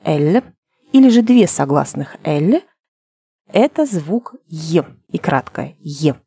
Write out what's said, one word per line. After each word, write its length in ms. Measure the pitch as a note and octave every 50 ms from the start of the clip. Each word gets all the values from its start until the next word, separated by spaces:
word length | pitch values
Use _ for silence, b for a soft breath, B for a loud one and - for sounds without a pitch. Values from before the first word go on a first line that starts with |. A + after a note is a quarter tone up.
| -
«л», 400 | - D#3 C#3+ D3 D3+ F#3 B3+ - - - _ _ _ _ _ _ _
или 160 | - C4+ C4 B3+
же 140 | A3+ A#3+
две 260 | A3+ A#3 B3 B3 G3+ E3+
согласных 680 | - - C#3+ C#3 C#3+ D3 C#3 - - C#3+ C#3 - - - -
«л», 360 | D#3+ D3+ D3 D3+ F#3 C4 F4+ - _ _ _ _ _ _ _ _ _ _ _ _ _ _ _ _ _
это 380 | - G3 A#3+ D4+ - - D4+
звук 500 | C4+ G#3 E3+ D3 D#3 G3+ A#3+ - - - - _ -
«е» 380 | E3+ D#3 D#3+ D#3+ E3 E3 - - - _ _ _
и 100 | - -
краткое 600 | - - C#3 C3 - - - - B2+ D3 - _
«е». 420 | - D#3 C#3+ C#3+ D#3 D3 B2 - _